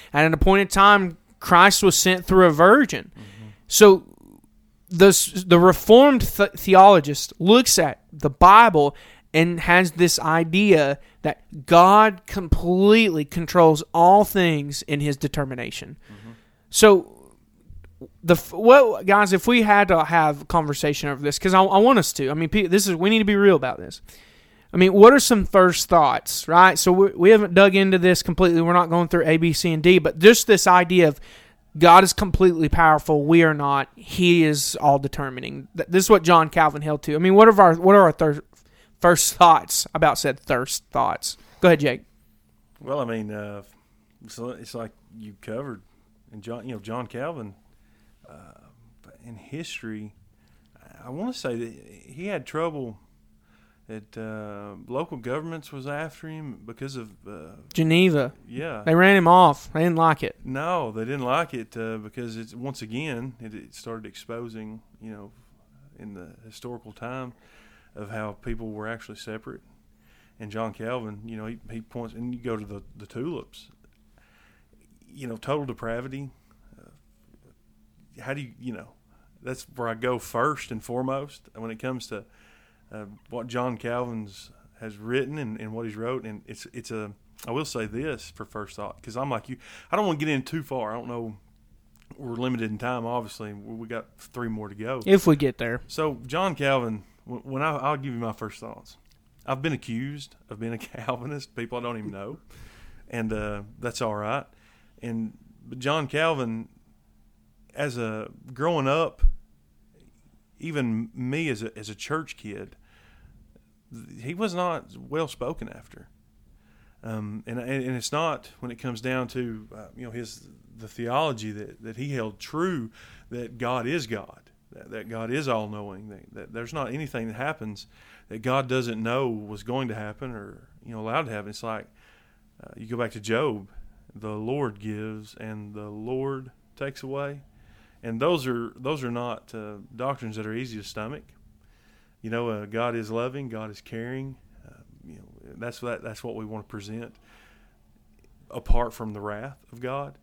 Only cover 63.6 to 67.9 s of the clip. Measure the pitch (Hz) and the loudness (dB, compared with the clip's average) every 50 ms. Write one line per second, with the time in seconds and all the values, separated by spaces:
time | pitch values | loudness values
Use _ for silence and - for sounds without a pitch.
63.6 | 64 - - - - 120 113 113 107 107 95 - - - 117 117 120 120 110 110 | -20 -20 -20 -20 -18 -16 -16 -16 -16 -20 -20 -20 -20 -18 -16 -16 -16 -16 -16 -18
64.6 | 110 107 110 110 _ _ _ _ 107 110 107 104 101 101 _ _ _ _ _ _ | -18 -18 -18 -20 _ _ _ _ -20 -20 -20 -20 -20 -20 _ _ _ _ _ _
65.6 | _ _ 143 135 139 143 147 - 101 107 101 90 87 80 - _ 117 110 107 - | _ _ _ _ _ _ _ -20 -20 -20 -20 -20 -20 -20 -20 _ _ -20 -20 -20
66.6 | - 123 120 110 _ 107 104 - 117 120 127 131 127 123 117 _ _ _ _ _ | -20 -18 -18 -20 _ -20 -20 -18 -16 -16 -14 -14 -16 -16 -18 _ _ _ _ _
67.6 | _ _ _ _ _ _ | _ _ _ _ _ _